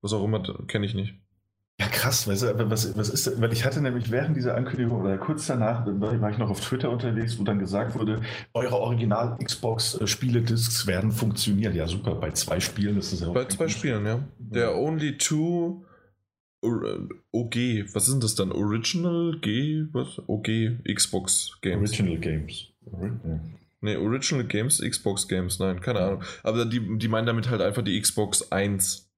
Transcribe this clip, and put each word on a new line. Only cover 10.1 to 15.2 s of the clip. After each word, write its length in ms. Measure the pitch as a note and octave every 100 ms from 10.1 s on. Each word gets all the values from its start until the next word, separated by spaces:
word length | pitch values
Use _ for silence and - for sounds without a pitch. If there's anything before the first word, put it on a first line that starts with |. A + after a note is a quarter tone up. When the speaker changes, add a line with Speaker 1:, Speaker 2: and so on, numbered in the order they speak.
| - B2+ A#2 A#2 A2+ A#2 - G2+
Speaker 2:
werden 260 | F2+ G#2+
funktionieren. 600 | G#2 A2+ - - G2+ G#2+ E2+
Ja, 120 | D#2+
super, 260 | F#2 - D#2+
bei 140 | D#2
zwei 280 | D#2 - F2+
Spielen 380 | - - G2+ G#2
ist 140 | -
das 100 | F2+
ja 60 | E2+
auch 40 |
Speaker 1:
Bei 80 | F2+ C3
Speaker 2:
kein 40 |
Speaker 1:
zwei 140 | -
Speaker 2:
Unterschied. 160 | E3 -
Speaker 1:
Spielen, 260 | D3 A2 G#2
ja. 100 | A#2
Speaker 2:
Ja. 60 | C#3 -
Speaker 1:
Der 380 | A#2+ A#2+ A#2 F#2
Only 400 | C#3+ D#3+ D3+
Two 640 | D3